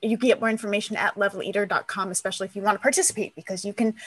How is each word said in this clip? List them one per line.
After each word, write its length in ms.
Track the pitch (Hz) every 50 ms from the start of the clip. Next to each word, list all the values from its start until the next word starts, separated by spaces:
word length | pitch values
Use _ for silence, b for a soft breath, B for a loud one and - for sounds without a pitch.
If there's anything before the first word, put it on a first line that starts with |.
you 160 | - 220 226
can 120 | 190 247 254
get 120 | 214 -
more 80 | 226 226
information 480 | 220 220 - 208 202 208 - - 214
at 220 | - 196 202 - 202
level 240 | 202 202 196 185 -
eater 240 | - 190 202 208
dot 200 | 190 190 - -
com, 240 | - - 196 190 196
especially 360 | 180 - - 190 185 - 190
if 100 | 185 -
you 60 | 202 190
wanna 160 | 208 208 -
participate, 580 | - 269 - 381 370 - - 220 190 - -
because 260 | 156 - - 190 180 -
you 120 | 202 202
can, 180 | - 233 220 220 B B